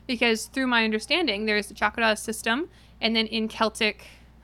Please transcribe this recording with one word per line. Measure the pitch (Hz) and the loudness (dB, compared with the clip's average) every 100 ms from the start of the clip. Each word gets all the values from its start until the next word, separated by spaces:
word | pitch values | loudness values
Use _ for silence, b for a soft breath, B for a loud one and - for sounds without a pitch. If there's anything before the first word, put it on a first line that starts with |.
| - | -6
Because | 247 240 226 - | 0 2 0 -2
through | - 262 | -2 0
my | 233 | 2
understanding, | 220 214 - 311 320 202 214 | 2 0 0 0 0 0 0
there | 208 | 0
is | 202 | -2
the | |
chakra | - 214 214 226 214 | -2 -2 2 0 0
system, | - 220 233 240 359 b b b | -2 -4 -2 -2 -2 b b b
and | 226 | 0
then | 226 220 | 0 0
in | 226 220 | -2 -2
Celtic, | - 220 - 214 - - b b - | 0 0 2 -2 -2 -10 b b -4